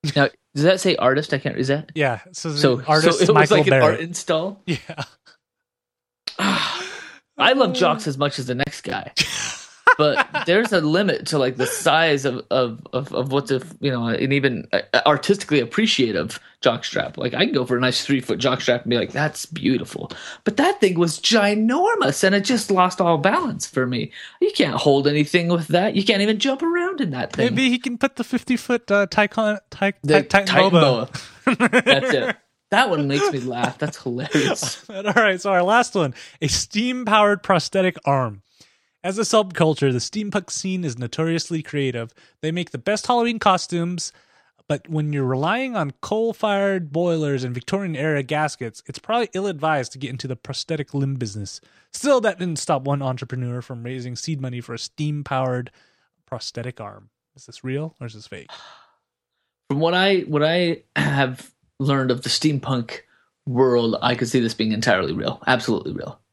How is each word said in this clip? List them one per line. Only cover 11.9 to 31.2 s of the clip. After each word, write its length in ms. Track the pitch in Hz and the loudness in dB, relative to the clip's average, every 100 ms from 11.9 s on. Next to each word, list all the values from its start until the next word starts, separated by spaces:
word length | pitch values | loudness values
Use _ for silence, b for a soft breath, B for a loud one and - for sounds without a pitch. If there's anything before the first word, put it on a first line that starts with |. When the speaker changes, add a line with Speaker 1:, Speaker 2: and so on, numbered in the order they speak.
| 156 165 143 | 4 4 2
Speaker 1:
of, 180 | 135 127 - | 0 -4 -2
of, 300 | 131 123 113 - | 0 0 -4 -6
of, 180 | 127 139 | -6 -4
of 200 | - 131 | -4 -2
what's 180 | 139 139 | -2 0
a, 100 | 131 - - | -4 -4 -4
you 100 | 139 | -4
know, 160 | 127 117 | -2 -2
an 260 | 113 139 | -2 0
even, 340 | 139 135 117 - | 2 0 -2 -4
uh, 80 | - - 117 | -4 0 2
artistically 560 | - 143 - 196 - 147 | 4 2 2 0 2 0
appreciative 800 | 117 - 220 - 120 90 - - b b | 2 0 2 2 2 0 -4 -8 b b
jockstrap. 560 | 127 123 - - - - | 0 0 -4 -4 -4 -4
Like, 160 | 127 | -4
I 100 | 123 | 0
can 80 | - | 0
go 140 | 139 123 | 0 0
for 100 | 123 | 0
a 40 | |
nice 220 | 127 123 - | 0 0 -2
three-foot 320 | 139 120 92 | -2 0 -2
jockstrap 440 | 127 127 - 120 | 0 0 0 0
and 80 | 117 | 0
be 60 | 120 | -2
like, 160 | - | -2
"That's 320 | 135 151 - | -2 -4 -4
beautiful." 680 | - 160 - 131 - - - B B B | -12 -4 -2 -2 -4 -10 -12 B B B
But 120 | - 202 | -4 2
that 240 | 330 403 | 0 2
thing 180 | 190 170 | 2 2
was 220 | 170 - | 0 0
ginormous, 1040 | - 226 202 208 220 277 392 453 - - | 2 2 4 2 2 2 2 2 0 2
and 100 | 190 | 2
it 100 | 202 196 | 2 2
just 240 | 240 - | -2 2
lost 320 | 185 180 - | 4 4 4
all 160 | 170 160 | 2 4
balance 480 | 185 311 302 - - | 2 2 -2 -6 -6
for 180 | 131 123 | -2 -2
me. 240 | 123 113 B B B | -2 -6 B B B
You 100 | 415 | 0
can't 240 | - 170 - | 2 0 2
hold 300 | 147 139 143 | 4 4 4
anything 420 | 147 151 175 170 | 2 2 2 2
with 200 | 175 151 | 0 2
that. 260 | 175 208 | 2 2
You 80 | - | 0
can't 200 | 196 202 | 2 2
even 160 | 208 214 | 2 0
jump 240 | 269 269 | 0 0
around 400 | 330 349 359 339 | -2 -2 -2 -4
in 80 | 202 | -4
that 240 | 131 - | -4 -6
thing. 200 | - 240 | -2 0
Speaker 2:
Maybe 140 | 214 262 | 2 2
he 100 | 247 | 0
can 200 | 247 240 | -4 -2
put 180 | 269 - | -2 -2
the 80 | |
fifty-foot, 680 | 233 247 - 247 - 240 - | -4 -4 -2 -4 0 -2 2
uh, 160 | 202 196 | 0 2
Tycon-, 500 | - 208 - 214 208 _ | 2 0 0 -2 -2 _
Ty-, 220 | - 196 - | -2 -2 0
Speaker 1:
The 200 | 143 151 | 4 4
Speaker 2:
Ty-, 220 | 139 196 | 6 2
Titan 20 | 190 | 4
Speaker 1:
Titan 240 | 185 190 | 4 6
Speaker 2:
Boba. 880 | 175 143 120 127 - | 6 6 4 -2 -10